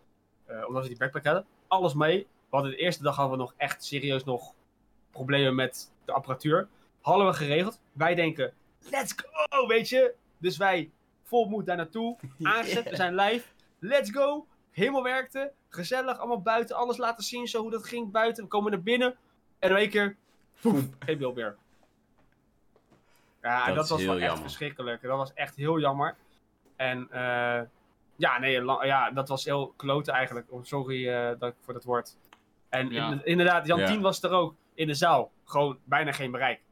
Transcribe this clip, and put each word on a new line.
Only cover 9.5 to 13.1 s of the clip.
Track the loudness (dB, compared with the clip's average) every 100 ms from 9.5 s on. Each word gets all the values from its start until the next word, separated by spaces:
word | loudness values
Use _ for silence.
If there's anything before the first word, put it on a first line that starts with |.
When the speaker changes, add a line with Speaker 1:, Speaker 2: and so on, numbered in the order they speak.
| 2 4
Speaker 1:
weet | 2 4
je. | 4 4 2 _ -4
Dus | -4 0
wij | 2 2 -2 _ _ _
vol | 0 0 2
moed | -2 -4
daar | -4
naartoe. | -4 -4 -6 -6 -14
Speaker 2:
<laughs> | -2
Speaker 1:
Aangezet, | 2 2 0
Speaker 2:
Yeah. | -2 -2
Speaker 1:
we | -2
zijn | 0